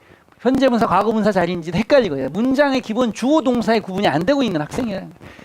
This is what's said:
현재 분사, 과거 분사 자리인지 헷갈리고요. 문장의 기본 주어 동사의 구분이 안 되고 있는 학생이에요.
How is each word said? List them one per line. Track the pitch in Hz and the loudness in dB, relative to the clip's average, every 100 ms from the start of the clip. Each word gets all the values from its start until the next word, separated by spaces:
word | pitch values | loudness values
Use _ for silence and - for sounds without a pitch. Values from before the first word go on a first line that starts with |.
| _ - _ _ | _ -20 _ _
현재 | 240 269 262 | -2 2 2
분사, | 233 196 | 2 2
과거 | 175 208 | 2 2
분사 | 220 208 | 0 0
자리인지 | 190 175 180 160 | 2 0 -2 -4
헷갈리고요. | 170 233 285 202 135 135 | -4 2 2 2 -2 -4
문장의 | 175 254 269 285 262 | -2 0 2 2 0
기본 | - 220 240 | -2 -2 -2
주어 | - 247 311 | -2 0 2
동사의 | 247 247 220 226 | 2 0 0 0
구분이 | - 185 196 | -2 -2 0
안 | 139 185 | 0 0
되고 | 285 | 0
있는 | 240 160 | 0 -2
학생이에요. | 151 - 240 190 170 - - - | -4 -6 -6 -6 -10 -18 -20 -20